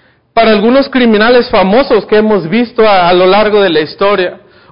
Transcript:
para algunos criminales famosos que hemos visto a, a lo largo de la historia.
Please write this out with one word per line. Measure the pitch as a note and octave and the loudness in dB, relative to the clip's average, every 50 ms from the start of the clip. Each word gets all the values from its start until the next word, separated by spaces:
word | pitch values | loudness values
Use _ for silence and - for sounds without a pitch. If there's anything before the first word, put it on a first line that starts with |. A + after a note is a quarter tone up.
| _ _ _ _ _ _ - | _ _ _ _ _ _ -2
para | A#3 A3+ A3 | 0 0 2
algunos | A3 G#3 G3 A#3 B3+ C#4 C4+ C4+ | 2 0 0 0 0 0 0 -2
criminales | - C4 B3 A#3 A3 G3+ G#3+ A#3 B3+ B3 A#3 - | -2 -2 0 0 0 0 2 2 2 0 0 0
famosos | - G#3 F#3 F#3 G3+ B3 C#4 - C4+ G#3 - | 0 -2 0 2 2 0 0 2 0 -2 0
que | - G#3+ | 0 0
hemos | G#3+ G#3+ G#3+ G#3+ G3 D#3+ D#3+ | 0 0 0 -2 -2 -4 -2
visto | F3 A3+ A#3+ A3+ - - A3 | -2 -4 -4 -4 -2 -2 0
a, | G#3+ G3+ F#3+ F3 E3+ | 2 2 2 2 2
a | F3+ | 2
lo | F3+ F3+ | 2 2
largo | F#3 F#3+ G#3 G#3+ G#3 G#3 G#3 G3 | 2 2 2 0 0 0 0 0
de | F#3 | 0
la | E3 D#3 | 0 -2
historia. | D#3+ D3 - - G3 G3+ G#3 F#3+ F3+ F3 - - - _ _ _ _ _ | -4 -4 -6 -4 -2 -2 0 -2 -4 -6 -8 -12 -20 _ _ _ _ _